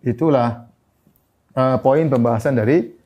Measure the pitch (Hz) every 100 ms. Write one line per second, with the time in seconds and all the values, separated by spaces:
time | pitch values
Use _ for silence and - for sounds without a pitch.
0 | 131 117 160 143 120 117 - _ _ _
1 | _ _ _ _ _ - 131 131 135 139
2 | 160 131 117 117 127 131 110 156 - -